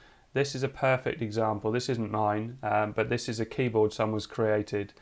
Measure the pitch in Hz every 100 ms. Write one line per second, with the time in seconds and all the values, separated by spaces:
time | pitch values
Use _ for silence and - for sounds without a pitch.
0 | - - _ 131 139 131 131 - 131 127
1 | - - 110 107 110 104 107 117 123 117
2 | 107 107 107 107 113 127 107 107 107 107
3 | 110 120 - 113 110 - 127 110 107 -
4 | 110 107 - - 110 107 104 104 101 -